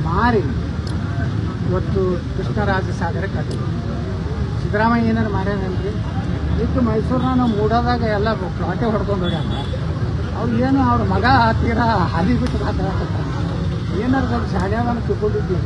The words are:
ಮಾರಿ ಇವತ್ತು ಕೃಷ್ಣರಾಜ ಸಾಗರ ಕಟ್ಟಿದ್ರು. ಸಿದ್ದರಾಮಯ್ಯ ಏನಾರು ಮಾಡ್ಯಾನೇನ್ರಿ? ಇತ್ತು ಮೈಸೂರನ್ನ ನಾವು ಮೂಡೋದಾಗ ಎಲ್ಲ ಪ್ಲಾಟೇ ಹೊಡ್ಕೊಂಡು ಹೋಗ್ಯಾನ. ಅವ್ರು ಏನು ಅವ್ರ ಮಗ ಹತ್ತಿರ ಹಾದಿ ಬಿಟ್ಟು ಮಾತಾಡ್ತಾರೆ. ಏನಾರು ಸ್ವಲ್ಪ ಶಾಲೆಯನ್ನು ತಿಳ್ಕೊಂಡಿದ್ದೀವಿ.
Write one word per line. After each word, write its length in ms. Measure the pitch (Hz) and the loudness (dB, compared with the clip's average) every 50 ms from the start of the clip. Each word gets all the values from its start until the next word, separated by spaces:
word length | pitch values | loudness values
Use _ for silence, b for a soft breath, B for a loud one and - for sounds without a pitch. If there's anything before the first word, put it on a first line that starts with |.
| 151 | -2
ಮಾರಿ 400 | 160 165 196 220 240 240 214 175 - - - - - - - - - - - - - - - - - - - - - - - - 175 | 0 0 2 2 4 2 2 2 0 -2 -2 -2 -4 -4 -4 -4 -4 -4 -4 -4 -4 -2 -2 -2 -2 -2 -2 -2 -2 -4 -4 -2 0
ಇವತ್ತು 320 | 180 175 - - - 190 190 180 180 175 - - - - | 0 0 0 0 0 0 2 2 0 -2 -2 -4 -4 -4
ಕೃಷ್ಣರಾಜ 460 | 151 - - - 208 202 196 190 185 | -2 -2 0 0 2 2 2 0 0
ಸಾಗರ 420 | 180 180 - 180 170 170 175 185 196 190 | -2 -2 -2 -2 -2 -2 -2 -2 -2 -2
ಕಟ್ಟಿದ್ರು. 320 | - - - - - - - 170 - - - - - - - - - - - - - - - - - | -4 -4 -4 -4 -4 -2 -2 -2 -4 -4 -4 -4 -4 -4 -4 -4 -4 -4 -4 -2 -2 -2 -2 -2 -2
ಸಿದ್ದರಾಮಯ್ಯ 480 | - - - 208 214 233 233 233 226 226 | -2 0 0 2 2 2 2 2 2 2
ಏನಾರು 200 | 226 226 226 220 | 2 2 2 0
ಮಾಡ್ಯಾನೇನ್ರಿ? 600 | 202 190 190 196 202 196 190 190 185 - 185 196 208 - - - - - - - - - - - - - 220 | 0 0 0 0 0 0 -2 -2 -2 -2 -2 -2 -2 -2 -4 -2 -2 -2 -2 -2 -2 -2 -2 -2 0 0 0
ಇತ್ತು 180 | 226 - 262 | 0 2 2
ಮೈಸೂರನ್ನ 520 | 247 233 226 226 214 - 247 254 247 254 262 | 2 2 2 0 0 0 0 0 2 2 2
ನಾವು 140 | 247 247 240 | 2 2 2
ಮೂಡೋದಾಗ 520 | 220 196 214 214 220 233 240 240 247 240 | 2 2 2 2 2 2 2 2 0 2
ಎಲ್ಲ 320 | 233 220 214 202 202 220 220 | 2 0 0 2 2 0 0
ಪ್ಲಾಟೇ 520 | 214 190 180 - - 180 175 180 185 233 | -2 -2 -4 -2 -2 -2 -2 0 0 0
ಹೊಡ್ಕೊಂಡು 380 | 226 220 202 190 175 202 190 180 | 0 0 0 0 0 0 0 0
ಹೋಗ್ಯಾನ. 280 | 175 170 160 139 - - - - - - - - - - - - - - - - - - - | 0 0 0 -2 -2 -2 -2 -2 -4 -4 -4 -2 -2 -2 -2 -2 -2 -2 -2 -2 -2 -2 -2
ಅವ್ರು 160 | 220 240 233 | 0 0 2
ಏನು 260 | 226 247 262 269 277 | 2 2 4 4 4
ಅವ್ರ 220 | 262 247 240 233 226 | 4 4 2 2 2
ಮಗ 220 | 202 185 196 196 | 2 2 2 4
ಹತ್ತಿರ 520 | 240 269 254 233 226 226 - - 240 233 220 | 6 6 6 6 4 4 2 2 2 2 2
ಹಾದಿ 560 | 240 233 226 196 175 165 - 165 175 214 247 | 2 2 2 2 2 0 0 0 2 2 2
ಬಿಟ್ಟು 320 | 233 240 247 - - - | 2 0 0 -2 -2 -2
ಮಾತಾಡ್ತಾರೆ. 580 | 226 214 185 180 190 185 - 185 185 - - - - - - - - - - - - - - - - - 180 214 | -2 -2 0 -2 -2 -2 -2 -4 -2 -2 -4 -4 -4 -2 -2 -2 -2 -2 -2 -2 -2 -2 -2 -4 -2 -2 -2 0
ಏನಾರು 240 | 247 254 269 254 247 | 2 2 2 2 0
ಸ್ವಲ್ಪ 180 | 240 233 220 226 | 0 0 0 0
ಶಾಲೆಯನ್ನು 560 | 185 202 190 196 208 226 240 240 240 233 233 - | 0 0 0 0 0 0 0 0 0 0 0 -2
ತಿಳ್ಕೊಂಡಿದ್ದೀವಿ. 520 | 202 196 214 208 208 208 202 180 180 175 - | -2 0 0 0 0 0 0 0 0 0 0